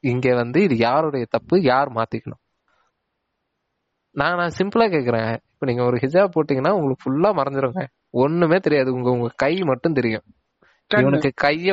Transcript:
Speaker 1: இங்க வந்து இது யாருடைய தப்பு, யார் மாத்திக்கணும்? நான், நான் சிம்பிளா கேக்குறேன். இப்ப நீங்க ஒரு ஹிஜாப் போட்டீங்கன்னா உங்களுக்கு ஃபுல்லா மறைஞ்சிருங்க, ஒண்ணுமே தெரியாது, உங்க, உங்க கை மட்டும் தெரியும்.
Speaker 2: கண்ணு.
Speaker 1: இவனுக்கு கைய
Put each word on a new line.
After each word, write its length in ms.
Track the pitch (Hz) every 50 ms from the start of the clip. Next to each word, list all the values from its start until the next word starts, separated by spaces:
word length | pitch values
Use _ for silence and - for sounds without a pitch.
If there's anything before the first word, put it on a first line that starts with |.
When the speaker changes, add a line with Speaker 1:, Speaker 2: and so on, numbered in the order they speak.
Speaker 1:
இங்க 340 | - 135 120 123 127 127 123
வந்து 280 | 123 120 120 123 160 208
இது 140 | 185 135
யாருடைய 500 | 113 117 117 127 147 160 156 143 131 117 -
தப்பு, 320 | - 117 117 - 165 185 180
யார் 260 | 131 123 131 143 135
மாத்திக்கணும்? 520 | 120 113 113 - - 113 - - - - _ _ _ _ _ _ _ _ _ _ _ _ _ _ _ _ _ _ _ _ _ _ _ _ _ _ _ _ _ _ _ _ _ _
நான், 260 | - - 139 160 175
நான் 160 | 175 175 170 - -
சிம்பிளா 340 | 190 202 - 233 233 220 180
கேக்குறேன். 440 | 151 131 120 117 113 113 113 113 113 - _ _
இப்ப 200 | - - 135 120
நீங்க 120 | 123 123
ஒரு 120 | 123 123
ஹிஜாப் 340 | 120 135 135 147 180 202 190 175
போட்டீங்கன்னா 340 | 165 156 - 143 131 131 165
உங்களுக்கு 420 | 202 196 156 135 131 - - - -
ஃபுல்லா 120 | 147 175
மறைஞ்சிருங்க, 640 | 214 202 165 135 139 139 135 135 127 117 185 - - _ _ _ _
ஒண்ணுமே 480 | - 123 131 143 160 170 175 160 165 190
தெரியாது, 340 | 190 160 151 143 131 131 127
உங்க, 180 | 127 123 123
உங்க 200 | 127 120 120 117 -
கை 240 | - 135 139 165 190
மட்டும் 320 | 190 156 131 120 - 165 160
தெரியும். 300 | 135 120 117 110 104 - _ _ _ _ _ _ _ _ _ _ _ _ - -
Speaker 2:
கண்ணு. 60 | -
Speaker 1:
இவனுக்கு 320 | 127 135 139 - 151 139 127 - -
கைய 300 | 143 151 165 175 190